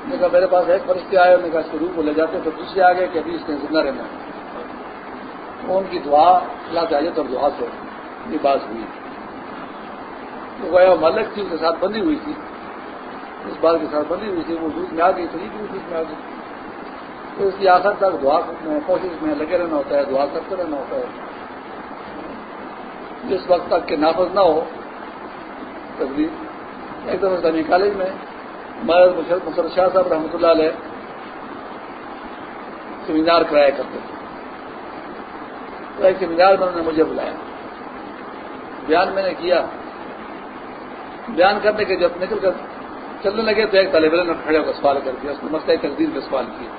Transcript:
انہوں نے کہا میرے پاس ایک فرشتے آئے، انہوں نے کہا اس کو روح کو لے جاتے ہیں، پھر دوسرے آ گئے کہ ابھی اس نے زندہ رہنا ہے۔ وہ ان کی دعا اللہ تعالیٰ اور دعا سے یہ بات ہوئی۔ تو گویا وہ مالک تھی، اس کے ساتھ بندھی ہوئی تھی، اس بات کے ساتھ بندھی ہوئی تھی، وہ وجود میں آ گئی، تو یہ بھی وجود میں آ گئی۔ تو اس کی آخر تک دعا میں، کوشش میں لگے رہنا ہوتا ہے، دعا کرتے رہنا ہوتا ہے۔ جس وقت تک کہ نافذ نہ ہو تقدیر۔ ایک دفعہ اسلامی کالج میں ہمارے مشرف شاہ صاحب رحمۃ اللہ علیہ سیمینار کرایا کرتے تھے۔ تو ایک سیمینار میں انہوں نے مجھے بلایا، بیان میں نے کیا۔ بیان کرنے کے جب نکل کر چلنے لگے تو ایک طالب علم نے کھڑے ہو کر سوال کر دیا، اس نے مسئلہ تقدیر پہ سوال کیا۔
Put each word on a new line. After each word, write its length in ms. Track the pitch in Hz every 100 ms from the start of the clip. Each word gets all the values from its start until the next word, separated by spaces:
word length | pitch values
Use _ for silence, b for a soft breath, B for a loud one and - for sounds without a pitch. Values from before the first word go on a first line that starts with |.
انہوں 40 | -
نے 80 | 180
کہا 120 | 175
میرے 140 | 180 185
پاس 220 | 180 165
ایک 140 | 190 180
فرشتے 300 | 185 - 190
آئے، 180 | 180
انہوں 120 | 180 170
نے 60 |
کہا 80 | 160
اس 60 | 156
کو 60 | 156
روح 80 | 175
کو 80 | 170
لے 120 | 151
جاتے 220 | 151 160 185
ہیں، 80 |
پھر 80 | 156 151
دوسرے 240 | - 190
آ 100 | 180
گئے 160 | 180 180
کہ 60 | 165
ابھی 160 | 151
اس 140 | 165 -
نے 80 | 143
زندہ 220 | 139 160
رہنا 240 | 143 123
ہے۔ 220 | 101 - - - - - - - - - - - - - - - -
وہ 120 | 190
ان 60 | 185
کی 80 | 175
دعا 380 | 143 143 170 185
اللہ 420 | - - - 165 165
تعالیٰ 200 | 147 165 160
اور 80 | 131
دعا 160 | 127 139 -
سے 80 | 117 - - - - - 113
یہ 80 | 151
بات 160 | 139 139 -
ہوئی۔ 160 | 113 104 - - - - - - - - - - - - - - - - -
تو 60 | 160
گویا 180 | 180 185
وہ 60 | 170
مالک 340 | 160 220 208
تھی، 80 | 208
اس 60 | 190
کے 60 | 160
ساتھ 200 | 165 165
بندھی 200 | 190 220
ہوئی 160 | 170 147
تھی، 80 | 151 - - - - - - - - - - - 101
اس 80 | 110
بات 160 | 160 165
کے 60 | 151
ساتھ 160 | 147 147
بندھی 200 | 180 214
ہوئی 140 | 180 156
تھی، 80 |
وہ 120 | 165 160
وجود 260 | 156 180
میں 120 | 160
آ 60 | 180
گئی، 160 | 180 165
تو 60 | 165
یہ 100 | 214 214
بھی 80 |
وجود 260 | 202 196 -
میں 80 | 160
آ 40 |
گئی۔ 120 | 156 151 - - - - - - - - - - - -
تو 100 | 196
اس 60 | 190
کی 100 | 190
آخر 240 | 180 202 202
تک 240 | 196 160
دعا 180 | 135 160 180 -
میں، 180 | 160 151 151
کوشش 360 | 175 180 156
میں 120 | 156
لگے 240 | 147 156 175
رہنا 180 | 170 151
ہوتا 200 | 139 143
ہے، 80 |
دعا 220 | 135 135 -
کرتے 300 | 165 156 185
رہنا 200 | 165 147
ہوتا 200 | 123 139
ہے۔ 80 | 120 - - - - - - - - - - - - - - - - - - - - -
جس 160 | - - -
وقت 220 | 175 -
تک 180 | 175 -
کہ 80 | 160
نافذ 380 | 151 175 175
نہ 60 | 196
ہو 240 | 180 156 - - - - - - - - - - - - - -
تقدیر۔ 300 | 131 139 160 - - - - - - - -
ایک 120 | 180
دفعہ 120 | 190
اسلامی 320 | 180 165 160
کالج 340 | 156 180 202 196
میں 100 | 185 - - - - - - -
ہمارے 280 | 120 175 180 170
مشرف 580 | 156 180 170 165 165
شاہ 140 | 180 185
صاحب 200 | 185 180
رحمۃ 220 | 160 156
اللہ 120 | 165 170
علیہ 240 | 160 156 - - - - - - - - - - - - - - - - - - - - - - - -
سیمینار 360 | 156 165 170
کرایا 280 | 160 147 143
کرتے 280 | 135 123 - -
تھے۔ 80 | - - - - - - - - - - - - - - - - - - 202
تو 100 | 190
ایک 100 | 185
سیمینار 380 | 175 165 190 190
میں 80 | 185
انہوں 160 | 170
نے 80 | 160
مجھے 140 | 156
بلایا، 260 | 147 131 120 - - - - - - - - - - - - - - - -
بیان 220 | 160 190
میں 140 | 190
نے 120 | 190
کیا۔ 320 | 156 170 170 - - - - - - - - - - - - - - - - -
بیان 300 | 117 185 208
کرنے 220 | 208 208
کے 120 | - 180
جب 120 | 175 175
نکل 180 | 190 208
کر 120 | 185 - - - - - - -
چلنے 200 | 196 214
لگے 240 | 220 208 214
تو 100 | 190
ایک 160 | 190
طالب 200 | 170 156
علم 140 | 170 175
نے 60 | 160
کھڑے 140 | 147 156
ہو 60 |
کر 80 | 135
سوال 260 | - 143 139
کر 60 | 131 123
دیا، 80 | 139
اس 140 | 139
نے 60 | -
مسئلہ 260 | 156 - 160
تقدیر 320 | 156 139 156
پہ 60 | 135
سوال 240 | - 135 117 113
کیا۔ 100 | 117